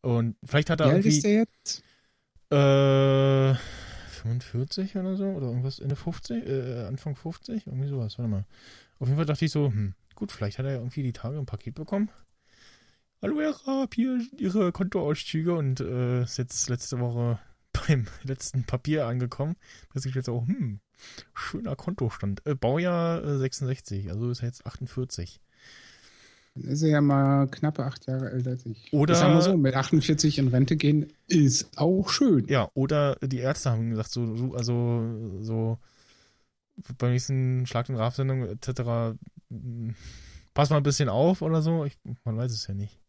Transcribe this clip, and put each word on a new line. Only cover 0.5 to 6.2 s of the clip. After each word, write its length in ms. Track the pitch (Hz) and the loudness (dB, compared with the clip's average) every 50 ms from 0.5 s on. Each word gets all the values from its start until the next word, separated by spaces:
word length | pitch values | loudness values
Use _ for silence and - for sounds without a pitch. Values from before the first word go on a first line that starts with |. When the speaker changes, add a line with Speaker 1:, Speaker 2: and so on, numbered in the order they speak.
| - 143 156 - | 0 0 2 2
Speaker 1:
hat 100 | 165 156 | 0 4
er 60 | 160 | 4
Speaker 2:
Wie 40 | 139 | 6
alt 160 | 147 185 196 | 6 6 6
Speaker 1:
irgendwie 100 | 220 151 | 4 4
Speaker 2:
ist 80 | 151 143 | 4 4
der 80 | 208 208 | 4 4
jetzt? 500 | 220 226 - _ _ _ - - - _ _ _ _ _ _ _ _ _ _ _ _ _ _ | 4 4 2 _ _ _ -10 -10 -10 _ _ _ _ _ _ _ _ _ _ _ _ _ _
Speaker 1:
äh, 1040 | 143 143 143 139 135 139 139 139 135 135 135 135 135 135 135 135 135 135 135 135 135 123 - - - - - - - - - - | 4 6 6 8 8 6 6 6 6 6 6 6 6 6 6 4 4 4 4 4 2 0 -2 -10 -14 -14 -14 -14 -14 -14 -14 -14
fünfundvierzig 840 | - - - 110 117 123 - - - 117 131 143 - - 190 196 - | -16 -10 -6 -4 -4 -4 -6 -6 -4 -4 -4 -4 -4 -6 -6 -4 -4
oder 220 | 196 185 185 190 | -4 -4 -2 -2
so, 80 | 196 196 | -2 -2
oder 240 | 196 190 165 135 123 | -4 -4 -4 -4 -4
irgendwas 320 | 117 127 127 135 135 - | -4 -2 -4 -4 -6 -6
Ende 160 | - 139 143 | -4 -4 -4
fünfzig, 500 | - - 170 170 - | -4 -4 -8 -8 -8